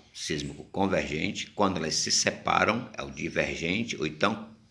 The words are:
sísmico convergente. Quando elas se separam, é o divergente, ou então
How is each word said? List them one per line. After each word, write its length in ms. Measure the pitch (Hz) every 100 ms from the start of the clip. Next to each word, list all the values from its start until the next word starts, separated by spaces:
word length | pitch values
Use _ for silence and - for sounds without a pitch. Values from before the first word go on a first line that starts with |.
| -
sísmico 520 | - - 73 71 73
convergente. 800 | - 90 98 87 73 76 92 - -
Quando 320 | - 98 90
elas 160 | 80
se 180 | - -
separam, 800 | - - - - 50 98 113 -
é 100 | -
o 80 | 69
divergente, 880 | 73 80 82 71 69 82 104 117 -
ou 100 | 78
então 480 | 78 101 220 - - _